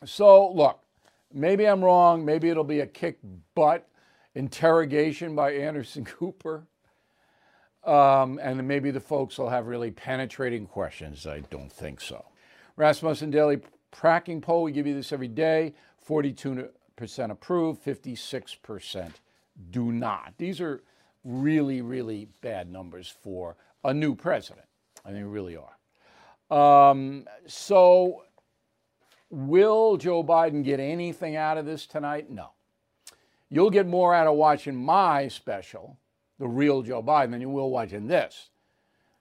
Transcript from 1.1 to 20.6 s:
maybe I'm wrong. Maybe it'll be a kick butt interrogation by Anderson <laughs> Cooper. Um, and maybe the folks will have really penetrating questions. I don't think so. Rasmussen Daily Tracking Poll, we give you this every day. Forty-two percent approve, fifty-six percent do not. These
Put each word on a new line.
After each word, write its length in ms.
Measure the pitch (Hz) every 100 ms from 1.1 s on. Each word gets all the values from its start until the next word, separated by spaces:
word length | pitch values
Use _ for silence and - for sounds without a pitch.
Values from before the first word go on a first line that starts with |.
| _ _
maybe 340 | - 151 196 214
I'm 200 | 196 185
wrong. 400 | 180 175 170 151
Maybe 240 | 160 165
it'll 140 | 165
be 160 | 147 147
a 60 | 139
kick 320 | - 175 - 101 92 _
butt 340 | - 151 170 - _ _ _ _
interrogation 1040 | - 135 - 160 165 156 147 156 147 170 151
by 180 | 143
Anderson 500 | 143 143 151 120 - 117
<laughs> 140 | -
Cooper. 460 | 170 - - 156 160 _ _ _ _ _ _ _ _ _ _ _
Um, 560 | - 147 139 135 131 135
and 260 | 143 131 131
maybe 220 | 139 139
the 80 | 135
folks 380 | - 147 135 -
will 120 | 123
have 180 | 123 113
really 240 | 120 117
penetrating 720 | 110 - 131 131 - 131 117 101
questions. 640 | - 85 - 78 73 78
I 140 | 76 71
don't 220 | 71 69
think 300 | - 78 69
so. 240 | - 60 - _ _ _ _ -
Rasmussen 540 | 151 147 160 151 156
Daily 320 | 147 151 143 - _ _
Tracking 500 | - 170 170 170 165
Poll, 220 | - 170
we 80 | 165
give 160 | 143 143
you 80 | 139
this 160 | 127
every 160 | 143 131
day. 480 | 113 160 160 160 - _ _
Forty-two 720 | - 156 143 131 135 127 127 _ _ -
percent 360 | 113 - 117
approve, 460 | 104 - 180 160 156
fifty-six 760 | - 139 - 120 - 131 - -
percent 640 | - 104 - 98 85 76 _ _ _ - 90
do 220 | 92 117
not. 420 | 117 117 98 64 90
These 240 | 175 170